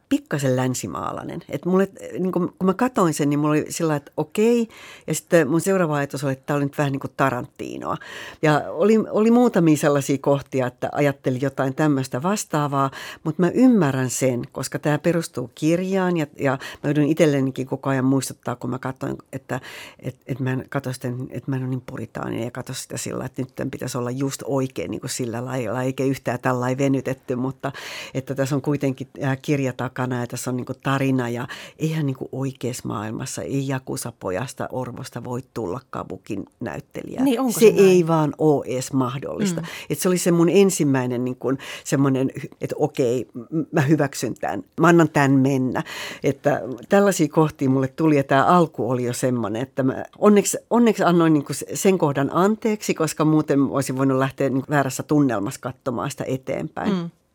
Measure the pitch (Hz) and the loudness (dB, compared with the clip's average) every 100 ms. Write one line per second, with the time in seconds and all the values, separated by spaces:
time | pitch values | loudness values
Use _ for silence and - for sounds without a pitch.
0 | - 277 - 151 135 127 127 123 101 73 | -4 -4 -2 -2 0 2 0 -2 -6 -6
1 | 87 - - 151 - - 170 185 190 - | -6 -8 -10 -12 -10 -6 0 2 2 -4
2 | - - 185 175 175 - 185 185 254 247 | -10 -4 -2 0 -2 -2 -2 0 0 2
3 | 175 147 143 147 151 151 - 147 165 147 | 0 2 0 2 2 0 -2 -2 -2 -2
4 | - - 151 - 226 240 226 - - - | -4 -6 -4 0 2 2 0 -6 -20 -14
5 | - 156 - 170 135 165 190 190 170 147 | -8 -8 2 2 4 2 2 0 0 0
6 | 143 139 139 131 - 143 139 - 143 135 | -4 -4 -4 -4 -2 -2 -2 -2 -2 -2
7 | - - 135 123 127 - 67 65 71 - | -6 -2 0 0 -6 -10 -10 -8 -6 -6
8 | - - - - 151 147 90 127 202 220 | -8 -16 -16 -2 2 2 0 0 4 4
9 | 190 196 220 240 247 190 165 151 156 143 | 2 2 4 6 4 4 4 4 4 2
10 | - 139 - 139 - 131 127 - - - | 0 -2 2 0 0 -2 -2 -4 -6 0
11 | 143 139 139 127 135 - 135 131 156 135 | 0 0 -2 -2 -2 -2 -2 0 2 2
12 | 131 123 175 208 - 156 147 139 135 - | -2 -4 -2 -4 -2 -2 0 0 -2 -4
13 | - - 156 156 175 214 254 226 147 131 | -14 -10 -6 0 0 4 6 6 4 2
14 | 127 - 131 117 131 - 131 143 156 147 | -2 0 0 0 -4 -8 -8 -4 -2 0
15 | 175 165 160 - 127 - 156 170 185 190 | 0 0 -2 -8 -10 -4 0 0 0 0
16 | 180 175 151 - 135 131 - - 147 147 | 0 0 -2 -2 -2 -2 -6 -6 -2 2
17 | 143 156 151 143 135 131 131 135 139 135 | 2 4 4 4 0 -2 -6 -4 -2 2
18 | 131 135 - - - 123 127 127 127 131 | 4 2 0 -6 -8 -8 -6 -6 -8 -8
19 | 135 131 - 135 - 127 - - - - | -8 -8 -10 -14 -8 -8 -8 -16 -18 -14
20 | - - - 127 131 127 - 143 131 127 | -12 -12 -8 -4 -2 -4 -4 -6 -6 -6
21 | 127 123 131 120 - 135 127 127 - - | -6 -8 -8 -10 -6 -4 -4 -6 -8 -12
22 | - - 127 113 117 127 123 135 - - | -10 -8 -6 -6 -6 -8 -10 -12 -10 -10
23 | - 120 127 - 131 - 131 135 - 127 | -8 -8 -8 -8 -8 -6 -8 -6 -6 -6
24 | 120 127 139 131 - 139 131 - 85 107 | -6 -4 -4 -6 -4 -2 -2 -4 -8 -6
25 | 131 - 120 113 127 131 110 123 131 131 | -8 -6 -6 -6 -6 -6 -4 -2 -2 -2
26 | 135 135 - 120 131 127 127 131 139 135 | -2 -2 -2 -2 0 0 0 0 2 0
27 | 127 131 - 123 131 131 139 - - - | -2 -6 -6 -4 -4 -6 -8 -8 -12 -14
28 | - 139 - 131 135 139 139 143 139 127 | -10 -8 -6 -2 -2 0 0 0 0 -4
29 | 135 - 135 131 - 143 131 123 123 - | -8 -6 -2 -2 0 0 0 -4 -6 -4
30 | 127 123 120 123 - 123 117 117 143 135 | -4 -4 -4 -6 -6 -6 -6 -6 -2 0
31 | 135 131 120 120 127 - - - 156 160 | 2 0 0 -4 -8 -12 -16 -6 -4 -2
32 | 143 131 - 131 135 127 120 123 123 113 | -4 -4 -8 -6 -6 -6 -6 -6 -6 -6
33 | 107 113 131 - 82 139 139 135 131 135 | -6 -8 -8 -8 -4 -4 -2 -4 -6 -8
34 | 120 - - 92 127 - 113 127 123 120 | -8 -8 -6 -4 -6 -8 -8 -6 -8 -10
35 | 123 123 117 123 - - 98 110 - - | -12 -12 -8 -8 -8 -6 -6 -6 -8 -10
36 | 90 95 - 101 - - 110 71 - - | -10 -12 -10 -10 -10 -10 -10 -10 -12 -12
37 | - - 269 233 262 - 220 180 190 180 | -10 -2 0 0 0 6 6 8 8 6
38 | 165 165 151 - 156 139 - 127 127 131 | 4 2 2 2 4 4 0 -6 -2 -2
39 | 123 135 - 76 202 165 165 - - - | -2 -2 -6 -2 -2 -2 -6 -10 -6 -2
40 | 185 180 - 170 170 175 196 - 147 135 | 0 2 2 4 6 6 6 4 2 2
41 | 123 123 127 127 123 135 - - - 147 | 0 -2 -4 -4 -2 -2 -4 -14 -2 2
42 | 139 131 131 - 143 - - - 143 147 | 4 2 0 -4 -12 -10 -8 -2 -2 2
43 | 123 127 - 127 113 160 143 170 135 156 | 0 0 -4 -10 -6 -4 -2 2 4 2
44 | 143 - 135 - 71 98 - - 165 170 | 0 -4 -8 -6 -6 -6 -8 2 6 6
45 | 156 151 139 135 131 135 127 107 - - | 6 4 4 4 4 2 0 -4 -6 -10
46 | - - 147 - 147 135 117 123 - 202 | -12 -6 -4 -2 0 -2 -4 -12 0 4
47 | 202 185 147 165 156 - 135 135 131 - | 4 2 2 2 2 2 2 2 0 0
48 | 160 143 139 139 127 180 160 - 113 127 | 2 4 4 4 6 6 4 0 -2 -2
49 | 120 123 131 123 104 110 135 - 131 95 | -2 -2 0 0 -2 -4 -4 -2 -2 -2
50 | - - 208 202 196 - - 233 233 202 | -8 2 6 6 4 -2 0 2 4 4
51 | 175 170 165 151 139 139 - 143 196 185 | 4 4 6 4 0 -6 -8 -2 2 2
52 | 156 139 139 165 190 220 226 214 - 175 | 2 2 0 2 2 2 -2 -2 -2 -2
53 | 160 - 156 156 151 139 131 113 135 131 | -2 0 4 4 4 2 2 0 -2 0
54 | 135 131 135 - 139 131 - 143 135 - | 2 2 0 0 -2 -2 0 0 0 -2
55 | - 151 139 107 98 - 135 - - 113 | 0 2 2 0 -4 -6 -10 -10 -6 -4
56 | 123 - - - - - 156 - - 190 | -4 -6 -6 -6 -4 -6 -6 -6 -4 -2
57 | 170 - _ | -4 -12 _